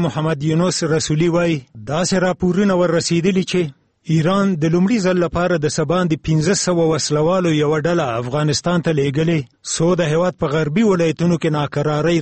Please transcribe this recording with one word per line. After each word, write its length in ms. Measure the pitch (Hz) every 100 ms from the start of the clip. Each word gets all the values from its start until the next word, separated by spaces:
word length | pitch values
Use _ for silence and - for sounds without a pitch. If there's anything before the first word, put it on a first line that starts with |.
| 170
محمد 380 | 156 156 156
یونس 400 | 156 160 180 -
رسولي 460 | 160 156 - 156 175
وایي، 280 | 165 175 151 - 117 107
داسې 240 | 151 180 185 185
راپورونه 460 | 175 185 175 208 180
ور 140 | 175 165
رسېدلي 460 | - 170 170 190 -
چې 100 | 180 156 - _ _ - 160
ایران 400 | 156 196 196 175
د 100 | 165
لومړي 240 | 175 190 240 185
ځل 120 | 185 165
لپاره 300 | 170 180 175
د 100 | 147 -
څه 80 | 147
باندې 320 | 175 180 156 -
پنځه 260 | 156 156 202 -
سوه 180 | 175 160
وسلوالو 580 | 156 - 147 160 185 170
یوه 260 | 151 147 156
ډله 260 | 151 175 139 117
افغانستان 580 | 123 147 151 139 175 175
ته 100 | 165
لېږلې، 460 | 151 139 135 160 160 123 _ - -
څو 120 | 165 175
د 60 | 160
هېواد 220 | 156 180 -
په 60 | 156
غربي 300 | 151 151 165
ولایتونو 520 | 226 185 165 151 170 170
کې 180 | 160 151
ناکرارۍ 600 | 143 147 151 151 156 170